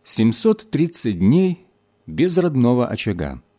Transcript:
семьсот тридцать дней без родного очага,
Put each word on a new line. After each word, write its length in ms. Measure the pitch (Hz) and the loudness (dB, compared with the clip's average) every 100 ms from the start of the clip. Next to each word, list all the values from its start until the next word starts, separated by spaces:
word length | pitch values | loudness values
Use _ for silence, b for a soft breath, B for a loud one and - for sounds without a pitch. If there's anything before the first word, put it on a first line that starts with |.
семьсот 680 | - - 113 113 226 214 - | -8 0 0 2 0 0 -2
тридцать 500 | - 165 - 117 87 | -2 -2 -2 -6 0
дней 480 | 95 170 185 175 _ _ _ _ - | 2 4 2 -2 _ _ _ _ -10
без 300 | - 180 175 | -2 0 0
родного 500 | 175 131 120 123 120 | 0 2 2 2 0
очага, 560 | 110 110 90 71 64 - | -4 -6 -4 -6 -10 -18